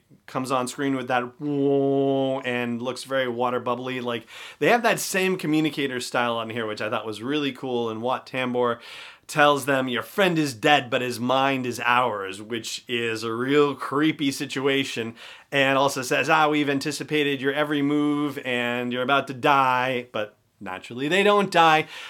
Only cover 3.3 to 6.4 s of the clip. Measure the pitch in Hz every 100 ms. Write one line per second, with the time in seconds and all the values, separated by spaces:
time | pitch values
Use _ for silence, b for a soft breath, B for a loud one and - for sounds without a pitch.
3.3 | 117 123 123 120 120 127 127 120 120 B
4.3 | B B - 147 233 226 170 - 190 190
5.3 | 180 165 156 156 151 139 127 - 131 120
6.3 | 117